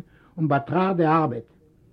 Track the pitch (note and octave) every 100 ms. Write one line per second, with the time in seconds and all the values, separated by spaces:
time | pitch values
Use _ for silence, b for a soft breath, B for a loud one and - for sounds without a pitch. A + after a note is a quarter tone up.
0 | b b b - D#3 C#3 C3+ D#3+ F#3 F3
1 | D#3+ D#3+ D#3 A#2+ - _ _ _ _